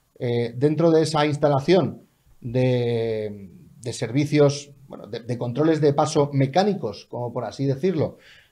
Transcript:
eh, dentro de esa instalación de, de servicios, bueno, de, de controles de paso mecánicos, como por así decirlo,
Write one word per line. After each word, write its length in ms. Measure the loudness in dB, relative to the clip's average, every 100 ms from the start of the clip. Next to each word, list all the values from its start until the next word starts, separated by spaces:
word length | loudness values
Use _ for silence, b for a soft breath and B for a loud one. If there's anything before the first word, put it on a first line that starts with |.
| _ -8
eh, 360 | -2 -2 -2 0
dentro 360 | 0 4 4
de 100 | 4
esa 240 | 4 0 0
instalación 760 | 2 2 2 4 4 2 -4 -18 _ _ -16
de, 1080 | -4 0 2 2 0 -2 -2 -2 -6 -8 -16 -20 -20 -14
de 120 | -10
servicios, 760 | -8 -4 -2 2 4 4 2 -10 -20 -20
bueno, 200 | -18 -14
de, 140 | -12
de 160 | -8 -8
controles 440 | -6 0 0 2
de 120 | 2
paso 360 | 2 2 0 0
mecánicos, 760 | 0 0 2 0 0 -6 -10 -12
como 240 | -10 -8
por 100 | -6
así 220 | -8 -4 -2
decirlo, 520 | 0 -2 0 -2 -6 b b b